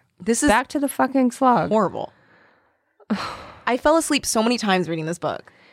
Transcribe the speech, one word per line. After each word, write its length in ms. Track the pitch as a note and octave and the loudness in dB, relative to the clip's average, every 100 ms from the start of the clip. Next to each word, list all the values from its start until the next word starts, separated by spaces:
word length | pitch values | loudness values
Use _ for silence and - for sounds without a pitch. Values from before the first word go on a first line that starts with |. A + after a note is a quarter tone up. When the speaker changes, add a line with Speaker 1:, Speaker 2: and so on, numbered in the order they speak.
| _ _ | _ _
Speaker 1:
This 220 | F3+ A#3 | -4 0
is 60 | D4 | 2
Speaker 2:
Back 200 | A3+ B3+ | 2 0
to 100 | D4+ | -2
the 80 | C#4 | -4
fucking 420 | - C4 C4+ B3+ | -2 0 2 0
slog. 380 | - C4+ A#3+ E3 | 2 2 2 2
Speaker 1:
horrible. 420 | A3 F#3+ A2+ - _ | 2 0 -2 -10 _
<sighs> 60 | _ _ _ _ _ _ _ _ - G3+ - - - - - | _ _ _ _ _ _ _ _ -8 -6 -6 -12 -16 -8 -4
I 100 | B3 | 0
fell 200 | D4 E4 | 4 2
asleep 300 | D#4+ C#4+ - | 2 -2 0
so 160 | A#3 | 0
many 160 | A3 B3 | 0 0
times 300 | A3 F#3 D#3+ | 0 0 0
reading 180 | E3 D#3 | -4 -6
this 120 | E3 | -4
book. 340 | D3+ F2+ - - _ | -6 -6 -10 -20 _